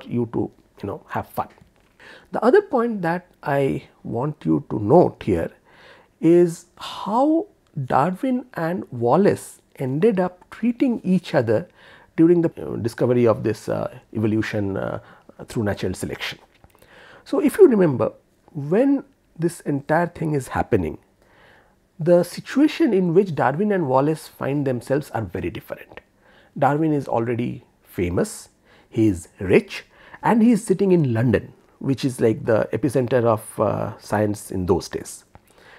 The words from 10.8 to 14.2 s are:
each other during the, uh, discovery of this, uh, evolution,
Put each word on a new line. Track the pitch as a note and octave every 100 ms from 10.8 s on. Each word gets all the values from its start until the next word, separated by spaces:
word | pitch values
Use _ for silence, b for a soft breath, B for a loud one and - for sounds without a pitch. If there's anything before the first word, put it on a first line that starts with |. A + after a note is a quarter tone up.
| C#4 A3
each | F3+ F#3 -
other | D#3 A2+ G#2+ F3+ b b b b -
during | E3 F3
the, | E3 -
uh, | C#2+ A#2
discovery | A2 - B2 B2 A#2
of | A#2+
this, | A#2 - -
uh, | A2 - - -
evolution, | A2